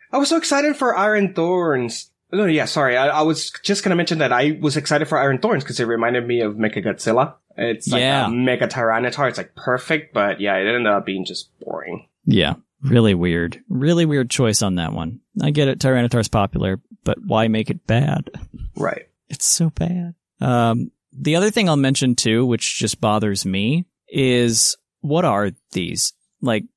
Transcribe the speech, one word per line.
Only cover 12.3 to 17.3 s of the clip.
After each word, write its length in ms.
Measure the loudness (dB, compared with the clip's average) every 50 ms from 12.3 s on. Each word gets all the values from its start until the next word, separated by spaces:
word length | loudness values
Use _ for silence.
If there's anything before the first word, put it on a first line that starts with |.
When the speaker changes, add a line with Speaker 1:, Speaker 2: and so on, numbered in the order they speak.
| 4 4 4 2 0 -4 _ _ _ -6
Speaker 2:
Really 320 | 0 2 4 6 6 6 4
weird. 460 | 2 2 0 0 0 -2 -2 -6 -10 -10 -6
Really 360 | -4 -2 0 2 2 2 2
weird 260 | 2 2 0 -2 -2
choice 320 | 0 2 2 2 2 2
on 140 | 0 0 0
that 160 | 0 -2 -2
one. 280 | -4 -4 -6 -6 -8 -12 _ _ -6 -2
I 80 | -2 0
get 160 | 2 2 2 0
it, 120 | 0 0
Tyranitar's 480 | 0 2 2 2 2 2 2 0 0 2
popular, 520 | 0 0 0 0 -2 -2 -2 -2 -2 -4 _ _ -20 _
but 160 | -4 -4 -4 -2 -2
why 220 | 0